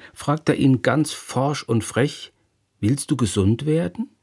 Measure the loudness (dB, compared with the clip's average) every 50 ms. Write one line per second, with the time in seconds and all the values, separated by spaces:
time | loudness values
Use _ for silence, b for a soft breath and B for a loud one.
0 | B B B -6 -4 -2 -2 0 0 0 2 4 4 4 4 4 2 2 2 2
1 | 0 -2 -4 -10 -10 -6 -2 0 0 0 -2 -4 -2 -2 0 0 -2 -2 0 0
2 | 0 0 -2 -8 -16 -20 _ _ _ _ _ _ _ _ _ _ 0 0 0 0
3 | -2 -2 -2 0 0 0 2 2 2 2 2 2 0 -2 0 0 -2 -4 -6 -8
4 | -10 -10 _ _